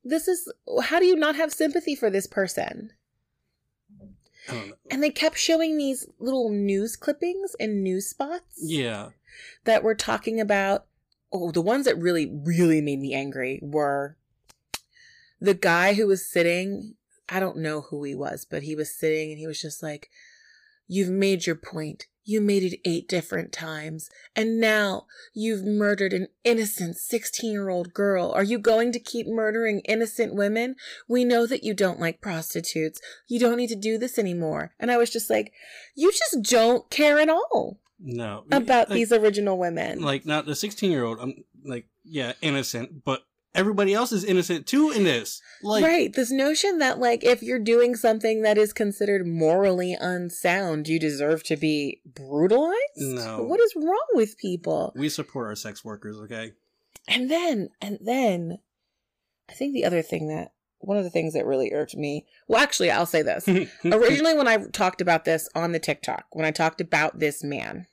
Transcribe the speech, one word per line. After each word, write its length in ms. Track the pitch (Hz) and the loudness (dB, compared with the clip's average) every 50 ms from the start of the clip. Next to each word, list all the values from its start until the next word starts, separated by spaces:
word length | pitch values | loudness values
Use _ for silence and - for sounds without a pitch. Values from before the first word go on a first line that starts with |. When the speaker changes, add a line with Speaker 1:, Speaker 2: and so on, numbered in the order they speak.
| _ | _
Speaker 1:
this 240 | 247 302 320 - | -2 -2 0 0
is, 240 | 370 370 330 - - - _ _ - - 247 247 | 0 -2 -2 -4 -12 -16 _ _ -2 -2 -2 0
how 140 | - 302 349 | 2 2 4
do 60 | 359 | 6
you 100 | 359 370 | 6 6
not 200 | 311 311 302 294 | 6 4 0 2
have 180 | 285 330 302 - | 0 0 -2 0
sympathy 400 | - 320 311 285 349 - 320 285 | 0 0 2 0 -2 -2 -2 -4
for 140 | 277 247 214 | 0 0 0
this 160 | 190 196 190 | 0 0 -4
person? 680 | - - 202 190 175 - - - - - - - 220 _ _ _ _ _ _ _ _ _ _ _ _ _ _ _ _ _ _ _ _ 208 - - 98 95 _ _ _ _ _ - | -2 -2 -2 -2 0 -2 -4 -6 -6 -8 -12 -16 -16 _ _ _ _ _ _ _ _ _ _ _ _ _ _ _ _ _ _ _ _ -20 -20 -20 -20 -20 _ _ _ _ _ -14
Speaker 2:
I 60 | - 131 | -12 -10
don't 140 | 117 104 98 | -10 -10 -12
know. 60 | - _ _ - | -18 _ _ -8
Speaker 1:
And 140 | - 262 294 | -2 0 0
they 80 | 302 | 0
kept 260 | - - 311 311 - | 0 0 -2 0 0
showing 400 | - - - 330 320 330 320 311 | 0 2 2 2 2 2 0 0
these 300 | 302 285 269 262 254 - - _ | 0 0 -2 -2 -4 -8 -14 _
little 320 | _ 214 254 262 262 240 220 | _ -4 -2 0 0 0 0
news 460 | 208 202 202 202 196 196 208 226 - | 0 0 0 0 0 0 -2 -4 -6
clippings 600 | - - - 294 - 349 349 359 392 392 370 - - | -4 -4 -4 -2 -2 -4 -4 -4 -4 -8 -8 -6 -6
and 240 | - 220 208 202 190 | -4 -2 -2 -2 -2
news 240 | 190 185 190 202 | -2 -2 -4 -4
spots 500 | - - _ 277 285 339 359 _ _ - | -8 -8 _ -6 -6 -6 -10 _ _ -14
Speaker 2:
Yeah. 520 | - 165 156 165 147 127 117 110 101 107 117 _ _ _ _ - - - - - _ _ | -10 -6 -4 -2 -2 -2 -2 -4 -6 -10 -14 _ _ _ _ -20 -20 -20 -20 -20 _ _
Speaker 1:
that 180 | - 220 - - | 2 2 4 4
were 100 | 220 220 | 0 -2
talking 480 | 214 - - 226 208 - 226 220 226 | 0 -2 -4 -4 -2 -2 -4 -2 -2
about, 460 | 214 202 208 196 196 196 196 - - _ _ _ _ _ _ _ _ _ | 0 2 2 2 2 0 0 -2 -2 _ _ _ _ _ _ _ _ _
oh, 200 | - 185 175 175 | -6 -4 -4 -2
the 100 | 156 175 | 0 0
ones 240 | 165 196 240 277 269 | 2 2 0 2 2
that 120 | 262 - | 0 0
really, 280 | - 165 180 175 165 151 | 2 0 0 0 0 -2
really 560 | - 107 151 143 165 170 170 180 165 160 156 | -2 -6 -6 -4 -2 2 4 6 6 6 4
made 180 | 147 147 139 135 | 2 0 -2 -4
me 140 | 139 135 127 | -4 -4 -4
angry 460 | 135 139 139 135 135 127 127 135 - | -4 -4 -6 -6 -4 -4 -4 -4 -6
were 560 | - 143 143 151 147 143 143 143 139 143 156 _ _ _ _ _ _ _ - _ _ _ - - _ _ _ _ - - _ _ _ _ _ _ | -8 -4 -2 0 0 2 0 0 -2 -4 -8 _ _ _ _ _ _ _ -20 _ _ _ -16 -16 _ _ _ _ -20 -20 _ _ _ _ _ _
the 140 | 180 202 190 | 0 0 0
guy 400 | 175 - 180 170 170 180 196 208 | 2 2 2 4 4 4 4 4
who 140 | 202 220 | 4 4
was 200 | 202 196 185 - - | 2 2 0 0 -2
sitting, 680 | - 175 170 170 170 180 185 196 202 196 - 214 - _ _ _ _ _ _ - | 0 2 2 4 2 0 -2 -4 -6 -8 -10 -14 -18 _ _ _ _ _ _ -6
I 100 | 180 190 | -4 -2
don't 180 | 190 185 - | -2 -2 -4
know 240 | - 160 151 156 151 | -4 -4 -4 -4 -6
who 220 | 143 - - 147 143 | -8 -8 -10 -8 -8
he 120 | 139 143 | -8 -8
was, 300 | 143 143 147 143 143 - _ | -6 -6 -8 -8 -10 -12 _
but 140 | - 156 143 | -8 -8 -8
he 120 | 156 156 | -6 -6
was 220 | 151 156 151 - | -6 -6 -8 -6
sitting 320 | - - 160 156 156 156 156 | -2 -2 0 0 0 -4 -6
and 80 | 156 | -10
he 80 | 151 156 | -12 -12
was 160 | 160 151 - | -10 -10 -10
just 220 | - 151 - - - | -10 -10 -12 -10 -10
like, 260 | 156 147 143 - _ _ - - - _ _ _ _ _ _ _ _ _ _ _ | -10 -10 -12 -16 _ _ -20 -20 -20 _ _ _ _ _ _ _ _ _ _ _
"You've 240 | _ 180 196 196 180 | _ -2 0 0 0
made 340 | 185 196 196 196 196 180 - | 0 0 2 2 2 0 0
your 100 | 175 160 | -4 -4
point. 520 | 156 - - - 160 156 151 151 _ - _ _ _ _ | -4 -8 -12 -10 -10 -10 -10 -12 _ -20 _ _ _ _
You 180 | 208 208 214 | -2 -2 0
made 220 | 208 202 202 196 185 | 2 2 2 2 0
it 160 | 185 175 - - | 0 -4 -4 -2
eight 240 | 180 165 170 - | -2 -2 -2 -2
different 440 | - 190 175 160 - 190 170 170 - - | -2 -4 -4 -4 -4 -6 -6 -6 -6 -10
times. 560 | - 165 160 160 151 151 160 160 160 - - - - - - _ | -12 -10 -10 -10 -10 -10 -12 -12 -12 -14 -18 -20 -20 -20 -8 _
And 240 | 220 220 226 226 226 | -2 0 0 2 2
now 460 | 226 220 214 214 208 196 190 196 - _ - - - - _ | 2 4 4 2 2 0 -2 -4 -8 _ -20 -20 -20 -16 _
you've 300 | 214 214 226 220 196 190 | -4 -2 -2 -2 -2 -2
murdered 500 | 208 208 208 208 208 208 196 196 190 196 | 0 0 2 2 2 2 2 0 0 0
an 140 | 185 185 - _ _ _ | -2 -4 -6 _ _ _
innocent 540 | 240 240 226 220 202 - - 185 170 175 | 2 2 2 0 -2 -4 -6 -6 -6 -6
sixteen-year-old 960 | - - - - 226 - - - - 240 226 208 202 196 190 180 180 175 175 _ | -8 -6 -4 -4 -4 -4 -4 -8 -6 -4 -4 -4 -4 -2 -2 -2 -2 -4 -4 _
girl. 380 | - 202 202 196 185 175 - | 0 0 2 2 2 0 0
Are 120 | - - 196 | 0 0 2
you 140 | 202 240 | 2 0
going 340 | 233 214 233 220 220 233 247 | 2 4 4 4 4 4 2
to 80 | 233 240 | -2 -4
keep 280 | 233 - - 233 - | -8 -6 -8 -6 -4
murdering 540 | - 226 226 220 214 214 226 226 220 208 196 | -4 -2 0 0 0 0 0 0 0 0 -2
innocent 520 | - - 220 220 226 214 - - 226 - - | -2 -2 0 0 0 -2 0 -2 -2 -2 0
women? 420 | 202 202 202 214 226 233 254 262 - - - - - - | 0 0 2 2 0 -2 -2 -6 -10 -14 -18 -18 -18 -4
We 160 | - 240 247 247 | 0 2 2 4
know 200 | 240 247 233 233 | 4 4 4 2
that 180 | 226 262 - - | 2 -2 -2 -2
you 120 | 220 208 | -4 0
don't 240 | 185 202 185 170 - | 2 0 0 0 0
like 220 | 165 165 165 _ | -4 -4 -4 _
prostitutes. 800 | - 208 175 160 160 - - 170 165 - - 160 156 156 - - - - - - _ | -8 -6 -6 -6 -6 -6 -8 -6 -6 -4 -4 -4 -4 -4 -6 -10 -18 -18 -20 -20 _
You 120 | _ 240 240 | _ 0 2
don't 180 | 247 233 233 | 2 2 4
need 120 | 240 247 220 | 2 -2 -2
to 60 | 226 | -4
do 240 | 196 202 220 220 214 | -4 -2 -2 -2 -2
this 180 | 240 254 - | -2 -2 -2
anymore." 560 | - 208 185 175 175 165 156 151 147 156 165 _ _ | -2 -2 0 -2 -2 -2 -2 -2 -4 -6 -8 _ _
And 120 | - 240 | -2 2
I 60 | 247 | 2
was 140 | 240 233 233 | 2 2 2
just 180 | - 233 - - | 0 -6 -2 0
like, 240 | 226 214 214 - _ - - - - - - - _ | 0 0 0 -4 _ -20 -20 -20 -20 -20 -20 -20 _
"You 160 | 277 302 381 | 4 4 4
just 300 | - - 659 - 370 262 | 4 4 0 0 0 -2
don't 480 | 202 - 247 233 226 233 254 240 - _ | 0 4 4 6 6 6 4 2 0 _
care 300 | - - 302 294 294 302 | 0 4 4 6 6 6
at 100 | 311 311 | 6 4
all." 500 | 320 349 494 659 - - - - 196 _ _ _ _ _ | 4 2 2 0 -2 -2 -2 -4 -10 _ _ _ _ _
Speaker 2:
No. 460 | 185 135 120 117 117 107 101 107 - - | -10 -8 -6 -6 -6 -6 -8 -10 -4 0
Speaker 1:
about 380 | 269 277 233 254 262 240 226 - | 0 0 4 4 4 4 4 4
Speaker 2:
Like, 60 | 202 | 2
Speaker 1:
these 140 | 233 233 214 | 0 4 4
original 460 | 240 220 214 214 196 208 208 202 190 | 4 6 6 4 4 4 0 0 0
women. 440 | 180 180 175 170 165 165 - - - | 0 0 -2 -2 -2 -4 -4 -4 -4
Speaker 2:
like, 240 | 165 143 139 139 - | -2 -2 -2 -2 -2
not 200 | 156 151 151 147 | -2 -2 -2 -2
the 100 | 147 147 | -4 -6
sixteen-year-old, 640 | - - 208 202 - 214 190 165 135 120 113 113 110 | -4 -6 -6 -4 -2 0 2 2 2 0 -2 -4 -6
I'm, 240 | 120 131 - - - _ _ - 139 | -8 -10 -10 -12 -20 _ _ -18 -12
like, 200 | 139 127 120 113 _ _ _ _ | -10 -10 -10 -12 _ _ _ _
yeah, 300 | 160 160 147 127 120 127 - | -10 -6 -6 -6 -6 -6 -4
innocent, 600 | - 156 143 139 127 - - 117 120 - 165 139 _ | -4 -2 -2 -2 -2 -4 -6 -8 -8 -10 -14 -8 _
but 200 | 147 131 - _ _ _ _ _ _ _ | -4 -4 -4 _ _ _ _ _ _ _
everybody 380 | 185 190 208 208 196 202 190 196 | 0 0 2 2 2 2 2 2
else 180 | 220 240 240 | 0 0 0
is 120 | 233 190 185 | -2 -2 0
innocent 440 | 214 185 180 175 - 180 156 - | 2 2 2 2 0 -4 -6 -4
too 240 | - - 277 311 311 | 0 4 4 4 4
in 120 | 277 220 196 | 4 4 4
this. 380 | 170 135 117 104 - - - _ - - - | 4 2 2 -2 -6 -12 -14 _ -20 -20 -10
Like 220 | - 208 214 220 311 | -4 0 2 4 4
Speaker 1:
Right. 300 | 320 330 349 - - 208 | 4 4 4 2 0 0
This 180 | 262 254 226 | -2 -2 0
notion 460 | 262 269 269 294 311 302 - 403 370 330 | 0 2 2 2 2 2 0 0 2 2
that, 200 | 285 262 - - | 2 0 2 2
like, 240 | 247 240 233 233 - | 2 2 2 4 4
if 180 | 240 247 - 220 | 2 2 2 0
you're 160 | 233 254 247 | -4 -4 -2
doing 360 | 208 220 233 233 240 240 247 | 2 4 6 6 6 4 2
something 460 | 220 - 226 220 220 220 220 220 220 220 | 2 2 2 2 2 0 0 0 2 4
that 140 | 214 214 | 4 6
is 140 | 208 214 208 - | 6 4 2 2
considered 540 | - 220 202 202 - 208 202 202 196 180 | -2 -2 -2 0 0 0 2 2 0 0
morally 640 | 170 165 165 160 156 170 190 202 196 180 180 180 180 180 | -2 0 2 4 4 6 6 4 4 4 2 0 -2 -4
unsound, 960 | - - 180 180 180 180 175 - - - 180 175 196 196 175 156 151 147 | -4 -2 -2 -2 -2 -4 -6 -8 -2 0 0 0 2 0 -2 -2 -2 0
you 100 | 156 160 165 | 0 0 0
deserve 440 | 160 151 147 139 143 147 160 156 - | 0 0 -2 0 0 0 0 0 0
to 120 | - 160 | -4 -2
be 440 | 143 160 156 151 147 143 135 - _ _ | 0 0 0 0 0 -2 -4 -6 _ _
brutalized? 720 | 127 _ - 139 135 143 147 165 190 220 254 302 339 381 466 554 587 _ | -20 _ -18 -12 -4 0 2 4 4 4 4 4 2 0 0 -2 -4 _
Speaker 2:
No. 460 | - 277 - - 247 - - 220 - 226 | -6 -6 -4 -4 -6 -6 -8 -6 -6 -4
Speaker 1:
What 160 | 240 339 466 | -2 4 4
is 140 | 466 415 - | 4 4 2
wrong 320 | 339 294 330 370 466 640 622 453 | 0 0 0 0 0 0 2 2
with 240 | 269 220 214 - | 2 2 2 -2
people? 560 | _ - 190 180 170 170 165 160 156 - - - | _ -6 -6 -6 -4 -2 -2 -2 -2 -2 -4 -4
Speaker 2:
We 140 | 127 143 151 | -4 -4 -4
support 380 | - - 147 - - 135 117 | -4 -6 -8 -8 -6 -8 -6
our 80 | 107 107 | -6 -8
sex 280 | - - 135 101 - _ | -10 -10 -12 -14 -14 _
workers, 340 | 113 104 101 - 104 107 107 | -14 -14 -12 -12 -14 -14 -14
okay? 340 | 107 104 120 110 113 113 110 _ _ _ _ _ _ _ _ - _ | -14 -12 -12 -12 -12 -12 -16 _ _ _ _ _ _ _ _ -20 _
Speaker 1:
And 220 | - - 247 254 254 | -4 -2 -2 0 -2
then, 400 | 311 339 349 339 277 208 185 - _ _ | -2 0 0 0 -2 -2 -4 -6 _ _
and 160 | - 202 202 - | -10 -10 -10 -8
then, 580 | - 214 247 269 254 220 185 175 170 165 175 - _ _ _ _ _ _ _ _ _ _ _ _ _ _ _ _ _ - | -4 -4 -2 0 2 0 0 -2 -4 -8 -10 -12 _ _ _ _ _ _ _ _ _ _ _ _ _ _ _ _ _ -20
I 40 | - | -8
think 200 | - 269 285 277 | -6 -6 -4 -2
the 100 | 247 - | 0 0
other 160 | 175 175 170 160 | 2 0 0 -2
thing 240 | - 175 165 156 | -2 -6 -6 -4
that, 260 | 151 156 160 170 - _ _ _ _ _ _ | -6 -6 -8 -10 -12 _ _ _ _ _ _
one 140 | - 196 202 | -6 -2 -2
of 60 | 208 190 | -2 -2
the 60 | 175 | 0
things 240 | - 170 - 160 151 | -2 -2 -2 0 -2
that 120 | 143 - | -2 -2
really 260 | 110 139 131 131 - - | 0 0 0 0 -2 -2
irked 240 | 147 151 - - | -4 -4 -6 -6
me, 280 | - 151 143 147 147 - _ _ _ _ | -8 -6 -6 -6 -8 -10 _ _ _ _
well, 140 | - 220 226 | 2 2 4
actually, 280 | 294 277 - - 185 170 | 4 2 0 0 0 2
I'll 140 | - 113 175 | 2 2 0
say 140 | - - 160 151 | 2 2 0 2
this. 240 | 123 82 - - | 2 -2 -2 2
Speaker 2:
<laughs> 360 | - 180 185 175 - - - - | 2 2 2 2 -2 -8 -4 0
Speaker 1:
Originally, 480 | 165 202 220 240 226 - 277 311 330 320 | 2 4 6 6 6 4 4 4 4 4
when 120 | 294 277 | 4 4
I 100 | 233 220 214 196 | 4 4 2 0
talked 340 | - - - 202 185 - - | -4 -2 0 0 0 0 0
about 240 | 180 180 165 160 - | 2 2 2 2 4
this 240 | 165 165 160 - - _ | 0 0 0 -2 -6 _
on 180 | 165 170 170 170 | -4 -2 -2 -2
the 60 | 160 | -2
TikTok, 480 | - - 147 _ - - - - - _ | -2 -2 -4 _ -4 -6 -6 -6 -8 _
when 140 | - 160 160 | -6 -2 -2
I 60 | 156 | -2
talked 280 | 151 - 165 160 - - | 0 0 0 0 0 -4
about 400 | 170 - - 151 151 156 - - | -4 -2 0 0 0 0 0 -2
this 240 | 160 147 143 - - | -2 -2 -2 -4 -8
man 440 | 143 143 - 58 - 98 - 180 _ | -8 -6 -6 -8 -8 -10 -12 -14 _